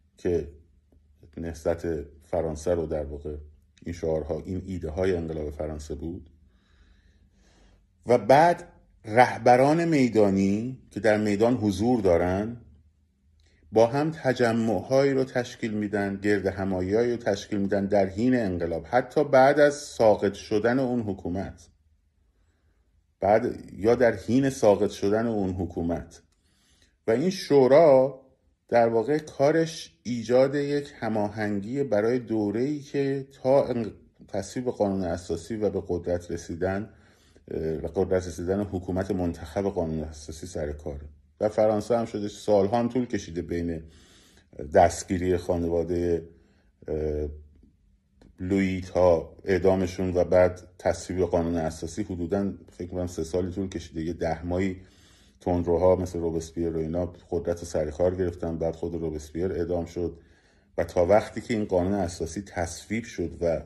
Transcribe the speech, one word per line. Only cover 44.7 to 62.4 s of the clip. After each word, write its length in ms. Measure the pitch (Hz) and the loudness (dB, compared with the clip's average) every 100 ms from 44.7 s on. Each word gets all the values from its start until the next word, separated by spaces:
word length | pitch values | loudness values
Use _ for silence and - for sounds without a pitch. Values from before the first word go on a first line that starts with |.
دستگیری 640 | 95 85 - - 92 90 87 | 6 6 2 -4 -2 0 0
خانوادهٔ، 840 | 87 87 85 85 82 85 87 82 82 - _ _ _ _ - | 0 -2 0 -2 0 -2 0 -2 -4 -20 _ _ _ _ -8
اه، 400 | 78 76 76 76 76 - _ _ _ _ _ _ _ - - | -6 -4 -4 -6 -10 -20 _ _ _ _ _ _ _ -20 -12
لویی 420 | 92 98 95 92 | -2 0 0 -2
تا 540 | 90 87 90 80 - - | -2 2 4 4 0 -12
اعدامشون 720 | 95 90 95 92 90 - 92 87 | -2 2 4 2 0 -2 -2 0
و 60 | |
بعد 380 | 82 90 90 90 - _ | 4 4 4 2 -18 _
تصویب 420 | 92 85 - 90 | -4 -4 -6 -2
قانون 340 | 85 90 85 85 | 0 0 0 -2
اساسی، 480 | 78 80 80 - | -4 -6 -12 -8
حدوداً 500 | 104 87 82 98 98 85 - | -8 -6 -4 -2 -2 -6 -18
فکر 160 | - 87 | -14 -10
می‌کنم 200 | 90 90 | -6 -6
سه 160 | 82 | -6
سالی 280 | 80 90 92 | -4 -4 -4
طول 180 | 92 95 | -6 -6
کشیده، 320 | 85 - 82 | -8 -10 -8
یه 120 | 80 | -8
ده 320 | 82 82 80 87 | -4 -4 -4 -4
ماهی 360 | 90 95 92 - _ _ _ _ _ | -2 -2 -4 -16 _ _ _ _ _
تندروها 540 | 92 87 85 85 92 90 | -2 -2 2 4 4 4
مثل 240 | 90 85 | 0 -4
روبسپیر 500 | 82 80 80 87 82 | -4 -4 -6 -6 -4
و 100 | 80 | -4
اینا 340 | 78 87 87 - - | -4 -4 -4 -8 -6
قدرت 300 | 87 85 85 | -6 -4 -6
رو 60 | 85 | -4
سر 240 | 82 78 | -4 -4
کار 260 | 76 90 92 | 0 0 0
گرفتن، 420 | 87 - 85 80 | -4 -4 -8 -4
بعد 180 | 82 80 | -4 -4
خود 180 | 87 | -8
روبسپیر 580 | 82 80 78 - 82 95 | -6 -6 -8 -10 -6 -4
اعدام 340 | 87 85 87 82 | -4 -4 -4 -4
شد 340 | 87 85 - _ _ _ _ _ - | -6 -6 -8 _ _ _ _ _ -6
و 60 | |
تا 220 | 85 92 87 | -2 0 4
وقتی 360 | 107 - 110 | 4 2 -12
که 120 | - | -4
این 120 | 110 104 | -4 0
قانون 280 | 92 92 | 0 0
اساسی 480 | 101 85 - - 107 | 0 -2 -6 -8 -8